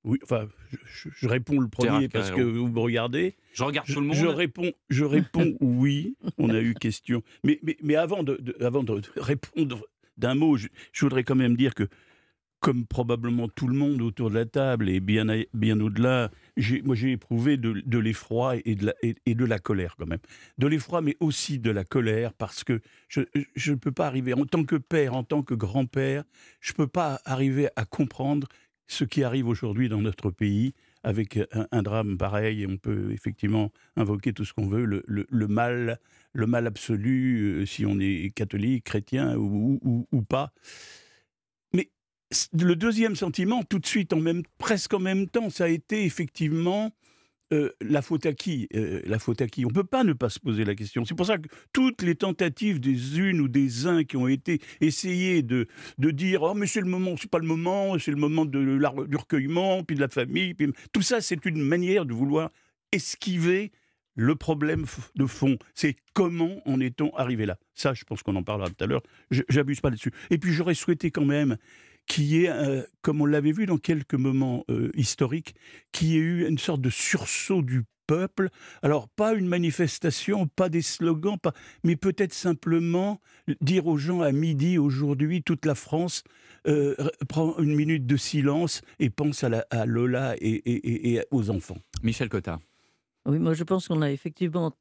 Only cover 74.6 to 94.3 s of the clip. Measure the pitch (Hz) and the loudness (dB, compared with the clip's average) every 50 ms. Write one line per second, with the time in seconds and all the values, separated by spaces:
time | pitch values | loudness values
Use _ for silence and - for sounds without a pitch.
74.6 | - - 123 113 120 123 - - 120 - - - 147 117 139 170 - - - _ | -2 -2 -2 -2 -2 -2 0 0 0 0 2 0 0 -2 -2 -6 -8 -10 -20 _
75.6 | _ - - - _ _ - - 165 160 160 156 160 165 175 170 170 - 160 135 | _ -20 -20 -20 _ _ -4 -2 0 2 2 2 2 2 0 0 0 0 0 -2
76.6 | - - 165 135 127 127 - - - - - - - - - - - - 196 180 | -2 -2 -2 0 0 0 -2 -2 -2 -2 -2 -2 -2 -4 -4 -6 -2 0 0 0
77.6 | 143 123 127 127 110 _ _ _ _ - 151 170 185 190 _ - 190 175 _ - | 0 0 0 -2 -2 _ _ _ _ -2 0 0 0 -4 _ -2 -2 -2 _ -10
78.6 | - - - - - 143 151 143 107 - _ - 208 220 226 214 185 180 175 175 | -20 -20 -12 -2 0 2 2 2 -2 -6 _ 0 2 2 2 2 2 0 2 2
79.6 | 175 165 139 - 175 147 - - - - - - - - 202 202 180 143 _ - | 2 0 2 0 0 0 0 -2 -2 -2 -2 -2 -2 -2 0 0 0 -2 _ 0
80.6 | 185 180 156 170 156 - - - 160 170 165 156 160 202 208 180 - 170 - - | 0 2 2 0 -2 -2 -4 0 0 0 0 0 0 -2 -4 -2 -4 -4 -4 -4
81.6 | - - - _ - 165 170 - - 196 180 - 202 175 - - - 180 160 - | -20 -20 -12 _ 2 2 2 2 2 0 2 2 -2 -2 -2 -2 0 0 0 0
82.6 | - 165 165 165 170 170 170 180 190 202 208 - _ _ _ - _ - 147 _ | 0 0 2 2 2 2 0 0 0 0 -2 -6 _ _ _ -10 _ -4 -4 _
83.6 | 151 135 185 185 151 170 156 147 139 165 185 175 165 147 135 143 160 165 151 135 | 0 2 2 2 2 2 0 0 0 0 0 2 2 2 2 2 2 0 0 2
84.6 | 147 175 180 170 143 143 131 135 147 143 143 131 151 151 175 175 - - 165 - | 2 2 4 4 4 2 2 0 0 0 2 0 0 0 0 -2 0 -2 -2 0
85.6 | - 156 139 - - - 151 160 175 175 - - - - _ - - - - _ | 0 -2 -2 -2 -4 -2 -2 0 0 -2 -4 -6 -8 -12 _ -20 -20 -20 -20 _
86.6 | _ 156 147 147 139 143 139 - 139 160 - _ 143 - - 156 160 165 165 165 | _ 2 2 4 4 2 0 0 -2 -4 -4 _ -8 -4 -2 0 0 0 2 2
87.6 | 160 147 151 147 151 156 165 151 127 120 143 135 - - - 147 135 143 143 160 | 2 2 2 2 2 2 0 0 2 0 0 0 0 -2 0 2 2 2 2 2
88.6 | 175 156 - - - - - - 156 120 - - 147 151 139 - - 123 113 113 | 0 -2 -2 -6 -8 -16 -4 -2 -2 0 0 0 -2 -2 0 0 0 0 0 0
89.6 | - _ - 113 110 120 113 117 120 127 123 123 135 127 113 - - 110 110 - | -2 _ -2 -2 0 0 2 2 2 2 0 0 -2 -2 -4 -2 0 0 0 0
90.6 | - 120 120 - - 120 117 - - 120 117 113 - _ 143 127 107 101 104 92 | 0 -2 -2 -2 -2 -2 -4 0 0 0 0 0 0 _ 0 0 0 0 -2 -4
91.6 | - - 90 - - _ - - - 117 110 - 123 107 - 98 85 - 82 80 | -4 -8 -14 -14 -14 _ -10 -2 -2 -2 0 0 -4 -2 -2 -4 -4 -4 -8 -8
92.6 | - _ _ _ _ _ _ _ _ _ _ _ _ 139 143 160 170 165 160 156 | -12 _ _ _ _ _ _ _ _ _ _ _ _ -2 0 2 2 0 0 -2
93.6 | 165 156 190 185 - - 170 156 156 143 139 139 - 170 | 0 -2 -2 -2 0 -2 0 0 0 0 -2 -4 -8 -12